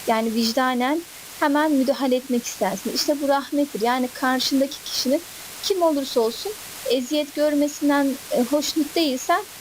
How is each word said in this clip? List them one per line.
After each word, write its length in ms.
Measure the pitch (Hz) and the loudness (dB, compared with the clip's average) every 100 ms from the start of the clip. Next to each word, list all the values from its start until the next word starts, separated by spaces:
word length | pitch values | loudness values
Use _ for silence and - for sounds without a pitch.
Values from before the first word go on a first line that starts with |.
| - | 0
Yani 260 | 226 226 | 0 0
vicdanen 680 | 220 226 247 254 247 254 320 339 - - - | 0 0 2 0 2 0 0 -4 -14 -16 -2
hemen 320 | 302 294 311 | 2 4 4
müdahale 440 | 277 262 247 269 254 | 4 2 2 2 0
etmek 300 | 254 240 - | 0 -2 -2
istersiniz. 500 | - 190 190 226 - | -2 -2 -2 -4 -2
İşte 260 | - 285 | 0 0
bu 60 | 277 | 2
rahmettir. 540 | 277 277 285 285 196 | 0 0 0 0 0
Yani 280 | 233 254 247 | 0 2 0
karşındaki 640 | - 262 254 254 269 277 - - | -2 0 0 2 2 0 -2 -8
kişinin 360 | - 247 311 - - - - | -4 0 0 -2 -16 -16 -6
kim 180 | - 381 | -4 2
olursa 380 | 330 285 262 254 | 2 2 0 0
olsun 320 | 226 233 392 427 - - - | 0 0 -8 -10 -12 -8 -2
eziyet 460 | 262 247 302 294 294 | 0 0 0 0 0
görmesinden, 800 | 302 294 294 285 285 285 277 262 - | 2 4 2 2 2 4 2 0 -2
e, 120 | - | 0
hoşnut 520 | 240 294 294 320 294 339 | 2 2 0 -2 0 2
değilsen 480 | 311 254 - 359 381 - | 0 0 0 0 0 -8